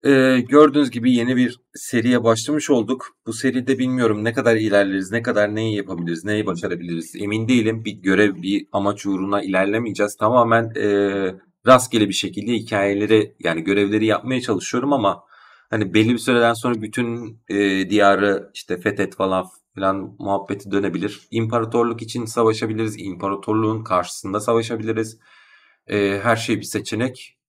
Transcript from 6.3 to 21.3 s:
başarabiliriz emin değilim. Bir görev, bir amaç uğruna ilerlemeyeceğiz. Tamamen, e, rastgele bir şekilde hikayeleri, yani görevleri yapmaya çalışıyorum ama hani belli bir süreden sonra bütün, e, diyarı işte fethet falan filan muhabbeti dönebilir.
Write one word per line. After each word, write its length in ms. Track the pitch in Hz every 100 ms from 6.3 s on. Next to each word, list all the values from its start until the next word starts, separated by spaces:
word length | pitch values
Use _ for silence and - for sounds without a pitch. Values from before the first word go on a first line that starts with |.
| 107 101
başarabiliriz 720 | 85 98 87 87 85 82 -
emin 320 | 101 107 113
değilim. 380 | 127 110 113 113
Bir 60 |
görev, 500 | - 92 92 104 90
bir 260 | 90 101 -
amaç 340 | 101 101 104 98
uğruna 360 | 95 95 101
ilerlemeyeceğiz. 720 | 98 95 98 110 117 101 104 -
Tamamen, 580 | 110 123 117 113 113 110
e, 120 | 104 101 101 98 95 92 _ _ 113
rastgele 400 | 127 - 113 101
bir 60 |
şekilde 400 | 95 95 90 107
hikayeleri, 840 | 117 113 104 101 101 104 110 101 _
yani 240 | 85 82
görevleri 420 | 80 98 101 107 110
yapmaya 360 | 104 123 127
çalışıyorum 520 | 123 95 - 123 139
ama 320 | 139 101 90 _ - - _ _
hani 240 | 113 98
belli 200 | 98 110
bir 40 | 120
süreden 360 | 131 120 117
sonra 280 | 113 123 113
bütün, 580 | 107 117 120 117 113 - _
e, 420 | 101 101 95 95
diyarı 640 | 104 101 98 101 95 -
işte 260 | - - 87
fethet 340 | 107 98 101 -
falan 320 | 95 92 92 - _ -
filan 400 | 98 98 92 -
muhabbeti 520 | 101 98 98 101 98
dönebilir. 560 | 98 98 87 104 - _